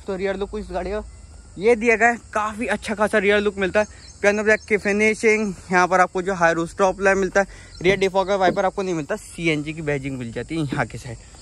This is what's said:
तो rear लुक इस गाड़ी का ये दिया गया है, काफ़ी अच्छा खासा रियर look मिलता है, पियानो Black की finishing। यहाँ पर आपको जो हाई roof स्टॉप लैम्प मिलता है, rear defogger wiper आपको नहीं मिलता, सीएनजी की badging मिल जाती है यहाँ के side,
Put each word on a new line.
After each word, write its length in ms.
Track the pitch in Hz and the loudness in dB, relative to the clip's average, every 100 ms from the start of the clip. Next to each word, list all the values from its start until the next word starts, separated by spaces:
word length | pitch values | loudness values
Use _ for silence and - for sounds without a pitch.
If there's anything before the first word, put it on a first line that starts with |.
| - | -10
तो 80 | 190 | -6
rear 220 | 196 190 | -4 -6
लुक 200 | 196 214 | -8 -10
इस 100 | 180 | -8
गाड़ी 200 | 175 185 | -8 -6
का 120 | 214 - - - - - - | -8 -10 -18 -20 -20 -18 -2
ये 160 | 226 233 | 2 2
दिया 200 | 233 214 | 2 4
गया 140 | 233 | 2
है, 80 | 233 - | 0 -4
काफ़ी 320 | 214 214 214 240 | -6 -4 -6 -4
अच्छा 280 | 208 - 202 | -4 -4 -2
खासा 220 | 208 214 | 0 2
रियर 220 | 202 208 | 2 2
look 180 | 208 196 | 0 -2
मिलता 220 | 185 208 | 0 0
है, 60 | 208 - - - | -2 -6 -20 -2
पियानो 220 | 202 208 | 0 2
Black 160 | 214 214 - | 2 0 0
की 100 | 208 | -2
finishing। 760 | 208 202 220 214 226 214 208 175 - | 0 2 2 2 2 2 0 -6 -2
यहाँ 160 | 180 180 | 2 4
पर 120 | 185 | 4
आपको 220 | 180 190 | 2 0
जो 120 | 180 | -4
हाई 200 | 180 165 | 2 2
roof 160 | 165 165 | 2 -2
स्टॉप 320 | - 190 190 | 0 0 2
लैम्प 180 | 196 196 | 2 2
मिलता 220 | 190 202 | 2 0
है, 60 | 196 - - - | -2 -6 -20 -2
rear 160 | 170 196 | 0 2
defogger 360 | 190 190 185 202 | 2 0 0 2
wiper 280 | 180 185 185 | 2 2 -2
आपको 160 | 202 | -2
नहीं 120 | 190 165 | -4 -4
मिलता, 200 | 143 208 | -4 -8
सीएनजी 580 | - - 165 151 147 | -10 -6 -2 -2 -4
की 80 | 160 | -6
badging 360 | 147 143 139 131 | -4 -4 -4 -8
मिल 140 | 117 | -8
जाती 240 | 120 117 160 | -8 -6 -4
है 80 | |
यहाँ 220 | 139 143 117 | -4 -4 -6
के 120 | 117 | -8
side, 200 | 123 113 - - | -14 -14 -18 -20